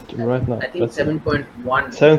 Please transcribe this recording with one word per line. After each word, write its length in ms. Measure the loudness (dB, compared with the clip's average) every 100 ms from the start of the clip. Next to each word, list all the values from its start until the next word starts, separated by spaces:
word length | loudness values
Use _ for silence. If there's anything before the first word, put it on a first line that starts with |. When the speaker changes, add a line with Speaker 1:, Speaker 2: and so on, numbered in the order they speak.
| -4 -4
Speaker 1:
right 300 | -2 -2 -2
now. 100 | -4
Speaker 2:
I 100 | -4
think 80 | -4
Speaker 1:
Let's 120 | -2 -2
see. 20 |
Speaker 2:
seven 220 | -2 -2
point 260 | -2 -4 -4 -10
one. 280 | -2 -2 -2
Speaker 1:
Seven 260 | 4 6